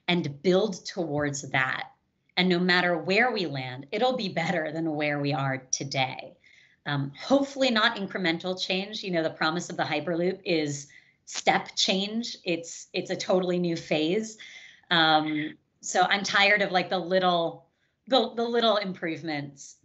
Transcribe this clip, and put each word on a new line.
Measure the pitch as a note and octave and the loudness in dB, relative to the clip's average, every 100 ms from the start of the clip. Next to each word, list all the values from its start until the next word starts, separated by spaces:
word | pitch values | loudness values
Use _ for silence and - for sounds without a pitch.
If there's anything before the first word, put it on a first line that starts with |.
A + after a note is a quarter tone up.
| - | 0
and | F3 C#3+ - | 0 0 0
build | F#3+ F#3 G#3+ F#3 - | 2 4 2 -4 -8
towards | - D#3+ D3 C#3+ C#3 C#3 | -6 -4 -2 -2 -4 -4
that. | C3+ C3 - - _ _ _ _ - | -2 0 -4 -8 _ _ _ _ 2
And | F3+ | 4
no | F3 | 4
matter | F3+ F3+ F3+ E3+ | 4 4 4 0
where | D3+ G3+ B3 | 2 2 2
we | G#3+ D#3+ | 0 -2
land, | C#3 B2+ B2+ - | -4 -6 -10 -8
it'll | G#3 B3+ B3+ | 0 0 0
be | F#3+ | -2
better | D3 E3 F3 D#3 | -2 -2 -2 -2
than | D#3+ E3 | -4 -2
where | D3+ D3 D3 | 0 0 0
we | C#3+ | 0
are | C#3+ C3+ C3 - | 0 -2 -4 -4
today. | - C#3 C#3 B2+ - - - _ _ _ _ - | -6 -4 -2 -2 -4 -14 -20 _ _ _ _ -6
Um, | C#3 C#3 - | -4 -4 -8
hopefully | - C#4 C#4 C4+ C4 | 2 2 2 0 2
not | A3 A3+ G3+ | 4 2 0
incremental | F#3+ G3+ F3 E3 F3+ F#3 | -6 -2 0 0 -4 -6
change. | - F#3 G3+ G#3+ | -2 -4 -4 -8
You | G3 | -4
know, | E3+ | -2
the | D#3+ | -2
promise | - D#3+ E3+ E3+ | -2 -2 -2 -4
of | F3 | -4
the | |
Hyperloop | D3+ D3+ D3+ E3+ F3+ F#3+ | -2 -2 -2 0 0 -2
is | G3+ D#3+ D3+ C#3+ - - _ _ | 0 0 0 -4 -10 -20 _ _
step | - - - F3 - | -14 -2 2 2 -2
change. | - - F#3+ G3+ A3+ A#3+ - | 0 2 2 0 -4 -6 -8
It's, | F#3 E3+ - - - | -4 -4 -6 -14 -8
it's | F#3+ - | -8 -4
a | F3+ | -6
totally | - F#3+ F3+ F3+ | 0 2 2 0
new | F3 E3+ | 0 -2
phase. | - D#3 D#3 G#3 A3 - - - - - _ | -2 0 2 0 -4 -12 -20 -20 -20 -20 _
Um, | E3+ D#3+ D#3 D#3 D3+ D#3 - _ _ | 4 6 4 4 -2 -4 -8 _ _
so | - G3 | -4 2
I'm | F3+ G3+ | 2 2
tired | F#3+ G#3 G3+ G#3 | 2 4 4 4
of, | F#3+ | 4
like, | F3+ F3 | 2 0
the | F#3+ | -2
little, | E3+ F#3 F#3 F3 E3 E3+ _ _ _ _ - | 0 2 4 2 0 -4 _ _ _ _ 0
the, | C4 A3+ | 2 2
the | A3 | -2
little | A#3 A#3 A3+ G#3 | 0 2 4 2
improvements. | F#3+ - E3+ D3+ E3 D3 C#3+ - - - | -2 -6 -6 -6 -6 -6 -8 -14 -20 -20